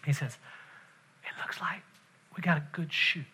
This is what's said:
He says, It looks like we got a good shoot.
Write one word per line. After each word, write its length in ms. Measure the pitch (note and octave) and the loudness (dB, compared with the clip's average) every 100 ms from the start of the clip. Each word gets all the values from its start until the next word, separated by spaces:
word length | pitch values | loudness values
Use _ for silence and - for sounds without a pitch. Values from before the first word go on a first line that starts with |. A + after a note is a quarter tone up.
He 80 | - | 2
says, 240 | C#3+ C#3+ - - - - - - - _ _ | 2 0 -8 -18 -18 -18 -20 -20 -20 _ _
It 80 | - - | -12 -8
looks 180 | - - | -6 -4
like 220 | E3+ - - - _ _ _ | -4 -4 -10 -20 _ _ _
we 60 | - | -2
got 160 | F3 D#3 | 4 4
a 60 | D3 | 2
good 200 | - D#3 | -4 -2
shoot. 340 | - - E3+ C3+ | 4 4 4 -4